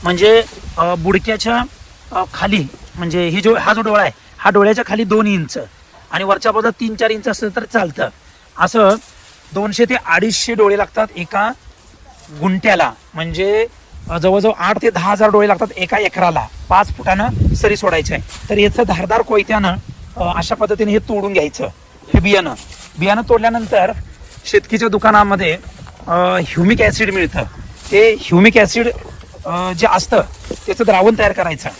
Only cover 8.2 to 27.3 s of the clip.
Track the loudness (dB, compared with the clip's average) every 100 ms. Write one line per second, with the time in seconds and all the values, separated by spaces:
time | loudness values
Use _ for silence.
8.2 | -20 _ _ -4 0 4 4 4 -4 -20
9.2 | -20 -20 -12 -6 -6 0 0 0 0 0
10.2 | 0 -2 -4 2 2 2 -2 -2 -6 -6
11.2 | -6 -2 -2 -4 -18 -20 -20 -20 -20 -20
12.2 | -20 -4 -2 0 2 2 0 -2 -16 -10
13.2 | -8 -2 0 0 -2 -6 -20 -20 -8 0
14.2 | 2 4 2 0 -2 0 0 0 -2 2
15.2 | 4 4 4 2 0 -4 -4 -2 -2 0
16.2 | 0 0 -6 -14 0 2 2 -4 -2 0
17.2 | -2 0 0 2 0 0 0 0 -2 -6
18.2 | -8 -14 -4 0 2 2 0 -2 0 -2
19.2 | 2 0 0 -2 -2 -4 -10 -18 -18 -6
20.2 | -4 -4 -4 -2 -2 0 0 0 0 -4
21.2 | -2 -2 -2 -6 -10 -12 -20 -20 2 2
22.2 | 4 2 2 -8 -14 -16 -16 -4 0 0
23.2 | 2 2 2 -2 0 0 0 -2 -12 -18
24.2 | -20 -18 -2 -2 0 -2 0 0 4 4
25.2 | 2 0 -2 -4 -10 -18 -20 -18 -2 0
26.2 | 2 0 -2 0 2 4 2 2 -2 0
27.2 | -2